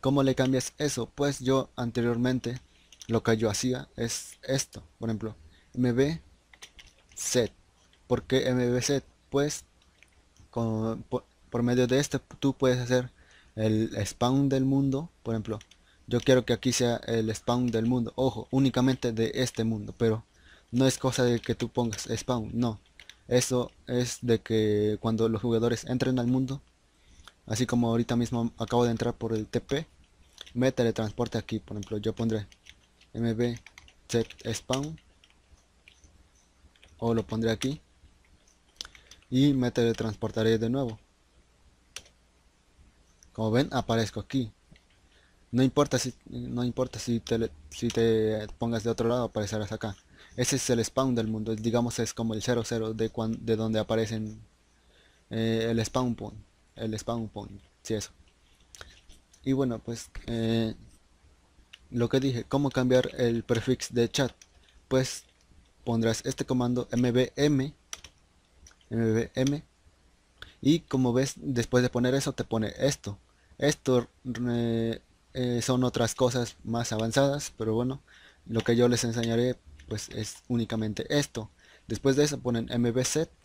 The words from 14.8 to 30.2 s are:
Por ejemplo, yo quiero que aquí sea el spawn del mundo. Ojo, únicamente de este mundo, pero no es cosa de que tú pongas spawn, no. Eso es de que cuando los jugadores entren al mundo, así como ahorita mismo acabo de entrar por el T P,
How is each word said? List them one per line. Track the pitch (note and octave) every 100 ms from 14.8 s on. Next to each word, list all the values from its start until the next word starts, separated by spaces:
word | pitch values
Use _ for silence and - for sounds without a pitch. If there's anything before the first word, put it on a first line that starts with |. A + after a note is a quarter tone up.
| C#3 C3+ E3 _
Por | -
ejemplo, | A2+ G#2 G#2 - - _ _ -
yo | A#2+
quiero | B2+ C3 A2+
que |
aquí | A#2 C3
sea | A#2+ B2 A#2 -
el | A#2 A2 G#2+
spawn | - B2 B2
del | A2 A2+
mundo. | B2+ A2 -
Ojo, | C3 A2+ -
únicamente | C3 C3+ B2 B2+ C3 B2
de | A2 A2+ -
este | B2+ - A2+
mundo, | A2 G#2 -
pero | A#2 A2 - _ - - _
no | A#2+ C3
es | -
cosa | C3+ A#2+
de | B2 A#2
que | - A#2
tú | A#2
pongas | - A#2 G#2+ - A2+
spawn, | - B2 A2
no. | A#2 A#2+ G#2 _ _ - - -
Eso | B2 B2 B2 A#2+ _ -
es | B2 B2 -
de | B2 A2+
que | - A2 G#2+ G#2 G#2+ G#2+
cuando | A2+ A2 A2+
los | A2
jugadores | B2 A2+ A#2 A#2 -
entren | B2 B2 B2+
al | A#2+
mundo, | C3 C3 C3+ - _ _ _ _ - - _ -
así | A2 B2
como | A#2+ A#2
ahorita | A#2 A#2 A#2+
mismo | A#2 A#2+ A#2 -
acabo | A2+ A#2+ A#2+
de |
entrar | A2+ A#2+ A#2
por | A2+
el | A2 G#2+
T | A#2+
P, | - C#3 D#3+ _ _ _